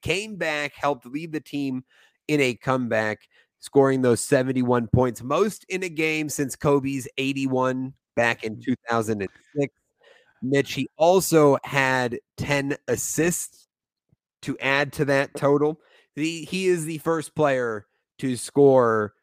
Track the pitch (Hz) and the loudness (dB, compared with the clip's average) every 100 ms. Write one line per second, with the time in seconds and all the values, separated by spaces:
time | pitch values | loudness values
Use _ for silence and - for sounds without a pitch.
0 | - 180 220 202 160 151 143 - 147 131 | -6 -6 -6 -8 -6 -4 -6 -4 -4 -4
1 | 123 139 165 151 - 143 139 127 - _ | -6 -8 -6 -8 -6 -6 -4 -6 -10 _
2 | _ _ - 147 131 113 - 131 120 110 | _ _ -2 2 2 0 0 0 0 0
3 | 107 104 _ _ _ _ - 139 135 135 | 0 -4 _ _ _ _ 0 4 4 4
4 | 127 117 - 139 131 127 123 123 113 127 | 2 2 2 0 0 -2 2 0 2 2
5 | 127 - 123 156 214 - - 190 185 156 | 2 -2 -4 -2 -2 -4 -8 -8 -6 -4
6 | 156 156 151 - 139 - 147 143 135 139 | -2 -2 -4 -4 -6 -2 0 2 0 -6
7 | 123 - 135 135 135 127 127 127 131 - | -8 -6 -4 -2 -2 0 0 -2 -6 -12
8 | _ - 117 117 110 113 120 120 - 117 | _ -2 -2 -2 -6 -8 -4 -4 -2 -2
9 | 110 107 95 - _ 147 143 - _ _ | -2 -4 -6 -10 _ -6 -6 -8 _ _
10 | _ _ _ _ 127 143 135 - 131 - | _ _ _ _ -2 0 0 -4 -8 0
11 | 165 185 - 160 147 135 - 143 131 131 | 4 4 4 4 6 4 0 0 2 2
12 | 123 117 - - - 143 139 143 - 123 | -2 -4 -10 -10 -2 -2 -2 -6 -4 -4
13 | - - 165 170 - _ _ _ _ _ | -4 -2 -2 -2 -8 _ _ _ _ _
14 | _ _ _ _ - 131 131 139 143 - | _ _ _ _ -10 -6 -2 0 -2 -2
15 | 139 135 139 - 143 143 151 160 _ _ | 0 0 0 -2 0 2 0 -4 _ _
16 | _ - 160 165 151 185 185 175 156 156 | _ -6 -6 -6 -8 -2 0 0 -2 -6
17 | 165 165 143 - 147 131 120 107 - _ | -4 -4 -4 -2 0 0 -2 -6 -12 _
18 | _ - 131 123 - 143 139 131 117 110 | _ -8 -6 -6 -2 6 8 8 6 2
19 | 104 - | -2 -8